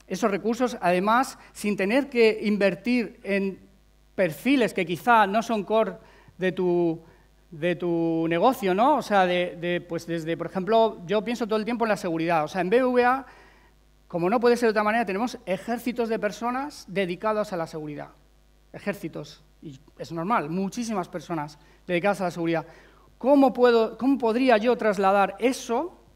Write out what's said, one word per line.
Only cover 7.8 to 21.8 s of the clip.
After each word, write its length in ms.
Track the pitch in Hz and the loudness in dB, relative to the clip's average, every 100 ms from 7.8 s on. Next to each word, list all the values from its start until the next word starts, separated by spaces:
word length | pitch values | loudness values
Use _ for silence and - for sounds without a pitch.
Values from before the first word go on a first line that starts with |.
| 175 170 165 165 165 | -2 0 0 0 0
negocio, 460 | 170 233 247 190 | 2 2 2 0
¿no? 220 | 185 269 277 | 2 2 2
O 60 | |
sea, 220 | 196 202 | 2 2
de, 320 | 180 180 180 175 | 4 2 -2 -4
de, 200 | 175 175 | -4 -4
pues 260 | 175 170 165 | -4 -8 -6
desde, 300 | 165 160 165 | -6 -4 -6
por 120 | 165 | -6
ejemplo, 540 | 190 180 226 220 185 170 | -6 2 4 4 0 -4
yo 160 | 214 | -2
pienso 220 | 208 240 220 | -2 -4 -2
todo 120 | 220 | -2
el 60 | |
tiempo 200 | 214 233 | -2 -2
en 60 | 226 | 0
la 60 | 196 | 0
seguridad. 480 | 185 165 165 165 | -2 -2 0 0
O 40 | 151 | 0
sea, 120 | 190 | -2
en 100 | 175 | 0
B 80 | 240 | 2
B 60 | 254 | 4
V 180 | 247 | 4
A, 220 | 247 269 262 - - _ _ _ _ _ - | 2 2 -4 -20 -20 _ _ _ _ _ -10
como 200 | 175 175 | -4 0
no 120 | 240 | 2
puede 160 | 240 240 | 2 2
ser 100 | 233 | 2
de 40 | |
otra 140 | 214 | 2
manera, 220 | 208 226 214 | 2 0 -2
tenemos 320 | 196 233 - - | -2 -4 -6 -6
ejércitos 600 | 185 - 233 247 240 226 | -6 -4 -6 -4 -4 -2
de 100 | 220 | -2
personas 640 | 208 196 233 254 294 - - | -4 -4 -6 -6 -8 -12 -6
dedicadas 640 | 185 185 175 214 214 208 | -4 -2 -2 -2 -2 -2
a 40 | 180 | -6
la 100 | 160 | -6
seguridad. 440 | 160 151 147 143 - _ _ _ _ _ | -8 -10 -12 -14 -20 _ _ _ _ _
Ejércitos. 680 | - 202 202 160 156 151 - _ _ | -10 -8 -6 -8 -10 -14 -18 _ _
Y 180 | 160 131 _ - | -20 -18 _ -16
es 140 | 135 | -10
normal, 380 | 165 175 233 147 | -6 0 0 0
muchísimas 580 | 180 196 247 226 202 170 | -2 -4 -4 -4 -4 -6
personas 500 | 170 - 160 151 - _ _ | -10 -6 -6 -6 -12 _ _